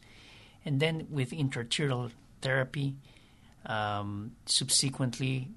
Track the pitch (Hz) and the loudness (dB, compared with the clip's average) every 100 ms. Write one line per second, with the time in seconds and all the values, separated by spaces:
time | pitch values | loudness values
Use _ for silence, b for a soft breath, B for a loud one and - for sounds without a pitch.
0 | B B B B B B - 139 160 160 | B B B B B B 0 2 2 0
1 | - 147 127 160 135 131 113 - 143 123 | -2 -2 -2 0 0 0 -2 0 2 0
2 | 120 - - - 135 135 135 147 139 135 | -2 -10 -20 -6 0 2 2 0 -2 -4
3 | B B B B B B - 110 107 104 | B B B B B B -2 0 0 0
4 | 101 101 107 - - - 131 - 135 135 | -2 -6 -8 -10 0 0 4 2 2 0
5 | 127 - 131 131 135 | -2 0 -2 -2 -4